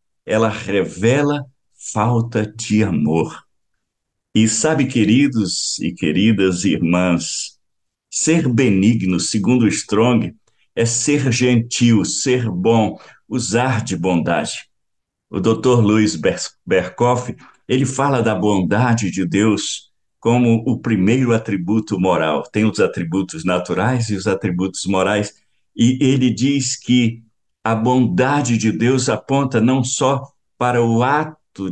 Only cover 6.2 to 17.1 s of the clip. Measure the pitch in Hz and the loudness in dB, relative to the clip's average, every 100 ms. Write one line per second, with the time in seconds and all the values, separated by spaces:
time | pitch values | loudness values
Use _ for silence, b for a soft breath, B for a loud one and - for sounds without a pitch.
6.2 | 107 101 95 90 95 85 82 87 90 85 | 2 2 0 0 -2 0 0 0 0 -2
7.2 | 80 - - _ _ _ _ _ _ - | -4 -10 -12 _ _ _ _ _ _ -2
8.2 | 139 165 127 120 127 98 98 113 92 90 | 0 2 0 0 2 2 2 2 0 -2
9.2 | - 110 95 127 110 85 - 104 120 117 | -2 -2 0 2 2 0 -2 0 2 2
10.2 | 87 - _ _ _ - 117 - - 147 | -2 -10 _ _ _ -4 -2 0 0 0
11.2 | 131 110 127 120 117 - 120 110 85 - | 0 0 2 2 0 2 4 4 2 -4
12.2 | 135 127 117 90 104 117 104 B B B | 0 0 -2 -2 2 2 2 B B B
13.2 | _ 127 90 110 131 113 - 90 87 87 | _ -6 -2 0 0 -2 -4 -4 0 0
14.2 | 80 80 78 - - _ _ _ _ _ | 0 -2 -4 -10 -16 _ _ _ _ _
15.2 | _ - 98 113 123 120 104 107 107 82 | _ -2 0 2 4 4 4 4 2 2
16.2 | - - - _ - 92 90 - 120 | -2 -2 -10 _ -2 0 0 -2 0